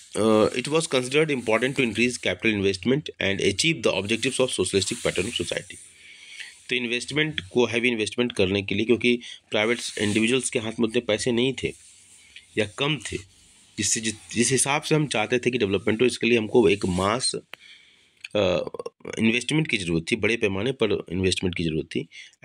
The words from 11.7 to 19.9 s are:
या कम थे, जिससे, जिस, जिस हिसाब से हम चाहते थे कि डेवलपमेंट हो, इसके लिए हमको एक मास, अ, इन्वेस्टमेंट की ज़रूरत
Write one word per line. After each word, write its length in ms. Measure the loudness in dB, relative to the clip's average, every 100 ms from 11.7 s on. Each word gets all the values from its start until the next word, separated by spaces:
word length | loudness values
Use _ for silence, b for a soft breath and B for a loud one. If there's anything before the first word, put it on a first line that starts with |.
| -8 -18 -20 -20 B B B B -4
या 80 | -4
कम 300 | -2 -4 -2
थे, 200 | -6 -10 -12 _ _ _ _ -6
जिससे, 220 | -2 -2
जिस, 140 | -4 -8 -6
जिस 180 | -2 0
हिसाब 320 | 2 0 -2
से 120 | 0
हम 120 | 0 2
चाहते 320 | 0 0 0
थे 120 | 0
कि 80 | 0
डेवलपमेंट 420 | 0 0 0 2
हो, 60 | 2
इसके 200 | 2 2
लिए 120 | 2
हमको 300 | 4 4 4
एक 180 | 4 0
मास, 480 | 2 2 0 -2
अ, 1200 | -4 -10 -20 -20 -20 _ _ _ _ -4 0 2 0 -2 -8 -12 -12 -10 0
इन्वेस्टमेंट 520 | 2 2 0 0 0
की 80 | -2
ज़रूरत 280 | 0